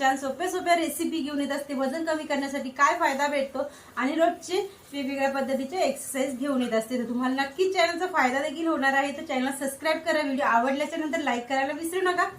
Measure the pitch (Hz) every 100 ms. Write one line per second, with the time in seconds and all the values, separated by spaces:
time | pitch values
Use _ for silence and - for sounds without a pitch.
0 | 269 277 277 - 359 359 349 339 311 -
1 | 330 320 277 285 277 277 - 262 262 330
2 | 330 311 302 285 277 269 240 - 294 339
3 | 311 269 285 285 - 254 - - - 226
4 | 262 311 339 349 - 370 381 - - 285
5 | 269 277 269 269 262 269 269 370 285 262
6 | - 269 285 240 285 254 240 220 220 247
7 | 226 240 254 269 277 - 381 370 339 339
8 | 370 311 254 269 302 285 330 302 269 277
9 | 285 294 - 262 262 269 277 - 311 320
10 | - 302 294 269 277 233 254 277 294 320
11 | 311 330 277 240 233 269 277 294 330 359
12 | 359 359 381